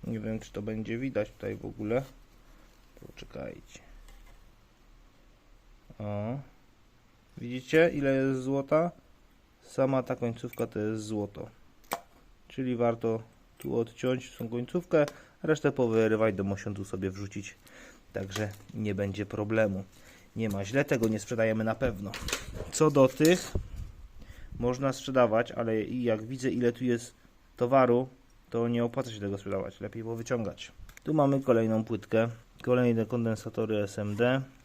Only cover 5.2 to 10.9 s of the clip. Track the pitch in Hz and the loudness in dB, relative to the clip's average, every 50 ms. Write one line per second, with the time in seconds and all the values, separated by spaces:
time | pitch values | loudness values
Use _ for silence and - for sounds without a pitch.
5.2 | - - - _ _ - - - _ - - - _ - - - 104 104 104 101 | -20 -20 -20 _ _ -20 -20 -20 _ -20 -20 -20 _ -20 -14 -10 -8 -6 -4 -4
6.2 | 104 113 127 143 139 - - - - - _ _ - - _ - _ _ _ _ | -4 -4 -6 -6 -8 -12 -20 -20 -20 -20 _ _ -20 -20 _ -20 _ _ _ _
7.2 | _ _ - - 117 120 123 127 127 - - 160 165 175 - 147 139 135 135 135 | _ _ -16 -12 -10 -8 -8 -10 -6 2 4 6 6 6 4 0 0 2 2 4
8.2 | 135 135 135 131 127 131 139 139 135 139 151 156 170 175 - - _ _ - _ | 2 2 0 0 -2 -2 -2 -2 0 2 2 2 2 0 -4 -10 _ _ -20 _
9.2 | _ _ _ _ _ _ _ _ _ - - - 135 135 139 131 120 - 135 - | _ _ _ _ _ _ _ _ _ -10 0 0 2 2 2 0 0 -2 -4 -2
10.2 | 123 117 113 117 - 123 - - 117 113 - 107 107 107 | -2 -4 -4 -4 -10 -12 -4 -4 -6 -4 -2 -4 -2 -2